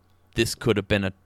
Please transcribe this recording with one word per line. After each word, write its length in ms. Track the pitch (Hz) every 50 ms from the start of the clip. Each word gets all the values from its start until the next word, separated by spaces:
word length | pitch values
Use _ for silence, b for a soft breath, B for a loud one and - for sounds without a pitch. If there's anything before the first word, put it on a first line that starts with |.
| _ _ _ _ _ _ -
this 200 | 113 117 117 -
could 220 | - - 123 104
have 100 | 101 98
been 160 | - 107 101 98
a 80 | 92 - _ _